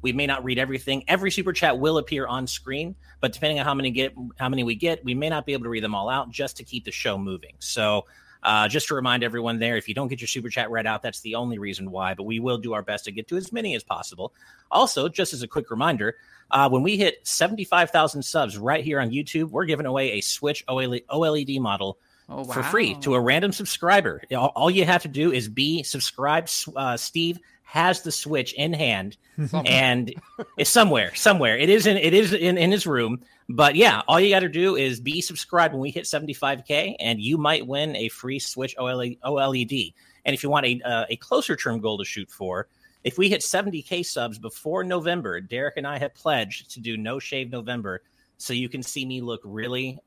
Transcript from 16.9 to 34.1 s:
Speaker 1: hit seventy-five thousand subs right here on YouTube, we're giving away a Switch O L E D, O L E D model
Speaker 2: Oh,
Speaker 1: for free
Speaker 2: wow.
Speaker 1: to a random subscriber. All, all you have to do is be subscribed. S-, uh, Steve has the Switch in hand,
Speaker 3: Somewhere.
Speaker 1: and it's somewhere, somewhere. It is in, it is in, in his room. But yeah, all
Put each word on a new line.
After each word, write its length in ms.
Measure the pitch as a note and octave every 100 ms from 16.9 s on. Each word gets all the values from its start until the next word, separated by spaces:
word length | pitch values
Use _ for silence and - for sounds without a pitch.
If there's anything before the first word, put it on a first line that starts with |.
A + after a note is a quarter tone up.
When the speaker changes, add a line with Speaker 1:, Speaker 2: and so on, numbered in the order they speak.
| G#3
Speaker 1:
hit 220 | F#3+ - -
seventy-five 640 | - E3+ G#3+ F#3 F3 E3+
thousand 300 | E3+ D#3 D3
subs 340 | C3 D#3+ B2+ G2+
right 260 | A2+ D#3
here 160 | C#3+ C#3
on 100 | A#2+
YouTube, 400 | C3 D3 D#3 D#3+
we're 140 | B2
giving 220 | E3+ D3 C#3+
away 260 | C3+ C3+
a 80 | G#2
Switch 420 | - - D3 D3 -
O 120 | C3
L 120 | B2+
E 40 | B2
D, 60 | -
O 140 | D3
L 140 | D#3+ D3+
E 80 |
D 140 | C#3 C3+
model 380 | A#2 G2 G2 - _ _ -
Speaker 2:
Oh, 160 | C#3+
Speaker 1:
for 180 | B2+ B2+
free 320 | C3 G#3 F#3+
Speaker 2:
wow. 60 | C#3
Speaker 1:
to 140 | C#3+
a 60 | B2+
random 320 | A#2+ D3 G3
subscriber. 720 | - G3+ - E3+ G3+ D#3 - -
All, 180 | B2+ C#3
all 160 | - D#3
you 140 | F#3+
have 180 | E3+ F3
to 60 | E3
do 240 | C3+ D#3+
is 160 | B2+ G#2+
be 340 | G#2+ C#3+ E3
subscribed. 680 | C3+ C#3 - - C#3 D#3+ E3
S-, 200 | - - C3+
uh, 200 | C3 A#2+
Steve 420 | - E3 E3 E3+ _ _
has 400 | - D3+ F3 F3+
the 100 | E3
Switch 400 | - D3+ D3+ B2
in 180 | - D3+
hand, 420 | E3 C#3+ G2+ F#2+ - _ - C#3+
Speaker 3:
Somewhere. 180 | E3+ B2+
Speaker 1:
and 420 | C3 C3 B2 A#2+ C#3+ - - G#3+ -
it's 100 | C#3+
somewhere, 440 | A#3 G#3 C3+ F#2
somewhere. 420 | - A3 F#3 B2 A2+
It 100 | D#3
is 160 | G#3+ G#3+
in, 100 | G3
it 160 | D#3+
is 180 | F#3 G#3+
in, 240 | F3 E3+ F3+
in 120 | E3+
his 160 | G3+ F3
room. 360 | C3+ A2+ A#2+ - _ -
But 260 | B2 D3
yeah, 280 | D3 A3+ A2
all 140 | -